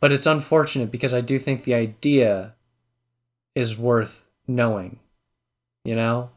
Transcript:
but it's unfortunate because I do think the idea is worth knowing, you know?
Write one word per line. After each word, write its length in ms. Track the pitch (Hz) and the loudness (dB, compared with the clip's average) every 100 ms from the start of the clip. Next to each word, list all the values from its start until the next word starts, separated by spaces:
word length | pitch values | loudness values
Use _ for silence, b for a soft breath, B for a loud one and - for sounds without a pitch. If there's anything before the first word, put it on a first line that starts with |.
but 100 | 143 | 2
it's 160 | 139 156 | 2 2
unfortunate 640 | 156 - 160 147 139 113 | 0 2 2 2 -2 -4
because 220 | 120 135 | -4 -2
I 60 | 123 | -2
do 180 | 120 135 | 0 -2
think 260 | 139 131 | -2 -4
the 100 | 131 | 0
idea 800 | 117 110 110 147 139 113 98 101 - _ _ _ _ _ _ _ _ _ | 0 0 -2 2 4 4 2 -4 -18 _ _ _ _ _ _ _ _ _
is 240 | 135 117 110 | -4 -4 -2
worth 480 | 120 117 110 - _ _ - | 2 2 0 -8 _ _ -6
knowing, 500 | 123 117 104 92 - _ _ _ _ _ _ _ _ | -2 0 -2 -8 -16 _ _ _ _ _ _ _ _
you 100 | - | -6
know? 360 | 113 113 120 123 | -2 0 -2 -6